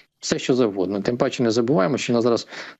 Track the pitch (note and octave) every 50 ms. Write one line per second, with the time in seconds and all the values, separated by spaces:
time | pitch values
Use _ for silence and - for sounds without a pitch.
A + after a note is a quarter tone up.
0 | - _ _ _ - - E3+ D3+ - - C3 B2 B2+ G#2+ G2 G2 F2+ F2+ G2+ G2+
1 | G2 - A#2+ A#2+ C#3+ C3 - - - D#3+ - B2 A#2 A2+ D3 F3+ F#3 E3+ C3+ G#2
2 | - - A#2+ A#2+ A2+ B2 A#2 G#2 - - - - - - -